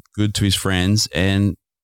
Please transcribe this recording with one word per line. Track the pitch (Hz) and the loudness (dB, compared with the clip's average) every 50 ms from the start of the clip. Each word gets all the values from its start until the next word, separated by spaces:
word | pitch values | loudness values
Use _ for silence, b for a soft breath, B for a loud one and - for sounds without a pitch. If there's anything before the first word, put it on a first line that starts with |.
| - _ _ | -8 _ _
good | 104 104 107 - | -2 -2 -2 0
to | - 101 | 0 0
his | 98 - | 0 0
friends. | - - 98 95 92 90 95 107 104 - - - | 0 -2 -2 0 0 2 2 2 0 0 -2 -2
And | 80 92 98 98 98 101 98 80 - _ _ _ _ | -2 0 0 2 2 0 0 -2 -4 _ _ _ _